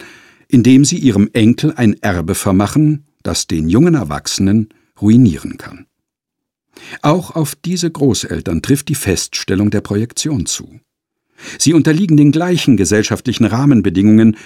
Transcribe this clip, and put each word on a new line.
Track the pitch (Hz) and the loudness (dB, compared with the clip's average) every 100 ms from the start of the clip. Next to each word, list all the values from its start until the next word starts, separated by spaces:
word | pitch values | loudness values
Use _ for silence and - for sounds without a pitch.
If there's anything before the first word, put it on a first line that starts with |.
| - - _ _ - | -14 -20 _ _ 0
indem | 127 113 131 143 | 2 4 4 4
sie | 175 | 0
ihrem | 135 98 107 | 0 0 0
Enkel | 120 110 120 151 - | 2 2 2 -2 0
ein | 113 101 | -2 0
Erbe | 107 87 82 95 | -4 -4 -4 -4
vermachen, | 104 92 101 147 151 147 _ _ | -2 0 0 0 0 -2 _ _
das | - 82 - | -10 -8 -6
den | 82 78 | -4 0
jungen | 104 175 156 | 2 2 2
Erwachsenen | 80 71 - - 95 110 107 _ _ - | -2 -8 -8 -4 0 0 -2 _ _ -4
ruinieren | 101 117 120 73 - - | 2 4 4 2 -8 -14
kann. | - - - _ _ _ _ _ _ _ _ _ - - | -18 -20 -20 _ _ _ _ _ _ _ _ _ -20 -6
Auch | 147 175 170 | -2 -2 -4
auf | 170 147 - | -6 -6 -8
diese | 165 180 170 | -8 -6 -6
Großeltern | 160 143 110 - 82 80 82 | -2 0 0 -4 -8 -6 -6
trifft | - 143 - | -2 -2 -2
die | 147 | -6
Feststellung | 98 85 - - - 95 104 | -2 -4 -4 -10 -4 -2 0
der | 104 | -2
Projektion | - 104 117 - 151 139 110 | -4 -6 -6 -6 -6 -4 -6
zu. | - - - _ _ _ _ _ _ - - | -8 -12 -20 _ _ _ _ _ _ -16 -4
Sie | 147 | 2
unterliegen | 160 160 156 196 147 | 2 2 0 2 4
den | 147 | 4
gleichen | 160 175 175 - 107 | 2 0 -2 2 2
gesellschaftlichen | 90 104 104 98 127 - 110 | 2 0 0 -4 -4 -2 -2
Rahmenbedingungen | 113 143 120 95 87 104 110 113 107 | 0 2 2 2 2 4 4 4 0